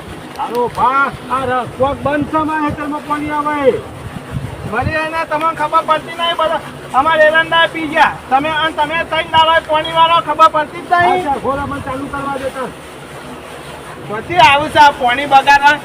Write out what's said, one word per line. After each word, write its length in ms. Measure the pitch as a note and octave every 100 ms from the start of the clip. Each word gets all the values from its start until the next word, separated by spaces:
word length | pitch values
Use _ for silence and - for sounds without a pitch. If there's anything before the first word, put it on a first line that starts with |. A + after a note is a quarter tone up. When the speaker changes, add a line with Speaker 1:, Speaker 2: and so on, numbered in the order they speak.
| - - - -
Speaker 1:
તારો 320 | - A#3 A#3+ -
ભા, 300 | A#3 C#4 C4+ - B3
આ 120 | B3+
ર-, 220 | B3 B3+ A3+ -
કોક 180 | C4+ C4+
બંધ 280 | C4 D4 C#4+
છે 120 | D#4
મારા 240 | D#4 D#4 D4
હેતરમાં 340 | D4+ C#4+ D4 D4
પાણી 220 | D4 D4
આવે. 420 | D4+ D4 D4 C4+ D3+ - - - - - - - - -
Speaker 2:
ભલે 200 | G#3+ D4
એને 340 | D#4 D#4 E4 D#4
તમને 260 | D4+ D#4+ D#4
ખબર 260 | D4+ D#4+ D#4
પડતી 300 | D#4 - E4+
નહીં, 160 | E4+ E4+
બધા 220 | D#4+ D#4 - - -
અમારે 300 | B3 D4+ D#4+
એરંડા 420 | D4+ D#4+ D#4+ E4 D#4+
પી 160 | D#4+ D#4
ગયા. 280 | D#4+ A#3+ D#3 -
તમે, 200 | C4 D#4
અને 220 | D#4 D#4+
તમે 320 | D#4+ D4 E4 D#4+
ત્રણ 180 | D#4 E4
દાડા 280 | D#4+ D#4+ E4 D#4+
પાણી 240 | D#4 D#4
વાળો 300 | E4 E4 E4 D4+
ખબર 200 | D#4 D#4+
પડતી 320 | D#4 D4+ F4
જ 140 | - F4
નહીં. 180 | F4 F#4
Speaker 1:
અચ્છા, 220 | D4+ C4+
ઘોડા 240 | A#3 C#4 C4+
મને 140 | C#4
ચાલુ 260 | C#4 C4 C#4
કરવા 320 | C#4 C#4 C#4
દે 120 | C4+
તાર. 200 | C4 A#3 - - - - - - - - - - - - - -
Speaker 2:
પછી 280 | G#3+ G#3+ F4
આવું 340 | D#4 C#4+ D4+
છે 80 | C#4
આ 120 | D4
પાણી 360 | C#4+ B3 B3+ C#4+
બગાડવા? 500 | C4+ C4 C#4+ C#4+ D4